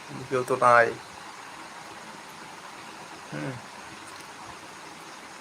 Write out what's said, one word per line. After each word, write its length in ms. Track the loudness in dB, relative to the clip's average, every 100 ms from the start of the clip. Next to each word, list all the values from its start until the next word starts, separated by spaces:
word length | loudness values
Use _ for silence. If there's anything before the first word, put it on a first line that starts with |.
কিন্তু 180 | -10 -10 0
কেউ 120 | 0 4
তো 40 | 8 12
নাই। 220 | 12 10 4 -10 -14 -14 -14 -14 -12 -12 -12 -14 -14 -14 -14 -14 -14 -14 -14 -14 -14 -14 -14 -14 -14 -8
হুম। 240 | -6 -6 -6 -10 -14 -14 -14 -14 -14 -14 -14 -14 -14 -14 -14 -14 -14 -14 -14 -14 -14